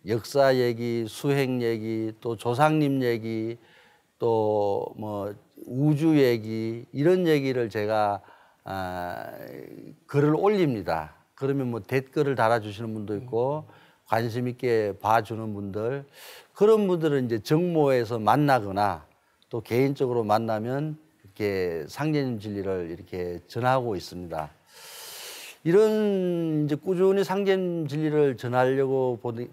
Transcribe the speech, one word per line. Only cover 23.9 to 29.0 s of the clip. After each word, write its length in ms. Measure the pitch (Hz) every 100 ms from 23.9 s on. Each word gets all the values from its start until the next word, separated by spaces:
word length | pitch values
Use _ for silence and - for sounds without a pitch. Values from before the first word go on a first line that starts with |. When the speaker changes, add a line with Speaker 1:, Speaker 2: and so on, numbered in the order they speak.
| 95
Speaker 1:
있습니다. 540 | - 90 87 80 76 - _ - - - - - - - - -
이런 1000 | 160 185 220 214 208 196 180 175 165 156 151
이제 100 | 151
꾸준히 480 | - 180 190 196
상제님 640 | 190 190 196 190 185 170 151
진리를 500 | 143 156 151 143 120
전하려고 840 | 123 123 127 135 135 135